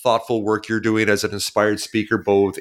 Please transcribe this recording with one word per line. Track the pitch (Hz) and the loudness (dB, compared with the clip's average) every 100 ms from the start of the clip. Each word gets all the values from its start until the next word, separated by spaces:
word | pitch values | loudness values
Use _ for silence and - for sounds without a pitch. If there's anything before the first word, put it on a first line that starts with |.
thoughtful | 127 113 - 117 | 0 0 0 -2
work | 104 107 - | 0 -2 -2
you're | 110 | -2
doing | 110 110 107 | 0 0 2
as | 104 | 0
an | 101 | 0
inspired | 101 - 107 104 101 | -4 -4 0 0 0
speaker, | - 113 104 110 | -4 -4 -2 -2
both | 101 101 98 92 | 2 4 2 -2